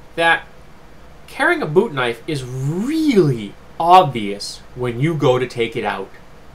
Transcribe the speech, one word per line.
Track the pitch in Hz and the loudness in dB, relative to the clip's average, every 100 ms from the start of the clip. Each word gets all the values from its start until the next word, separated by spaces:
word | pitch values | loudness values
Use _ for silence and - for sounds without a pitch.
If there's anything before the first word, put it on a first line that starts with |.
| - - | -12 0
that | 165 165 - - - - - - - - - | 2 2 -2 -20 -20 -20 -20 -20 -20 -20 -18
carrying | - 311 330 | -2 0 0
a | 170 | 0
boot | 160 226 | 0 0
knife | 135 120 117 - | -2 -4 -4 -6
is | 147 | -8
really | 123 131 139 175 254 320 311 208 151 117 98 - - - | -6 -6 -4 -4 -2 0 2 4 4 0 -8 -14 -16 -4
obvious | - 185 147 117 101 101 - - - 123 | 6 6 6 0 -6 -8 -12 -14 -16 -8
when | 123 117 | -6 -2
you | 156 156 | -2 2
go | 139 127 | 2 2
to | 123 | 0
take | 120 113 117 | -4 -4 -4
it | |
out. | 104 98 98 - - - - | -6 -6 -10 -16 -20 -20 -20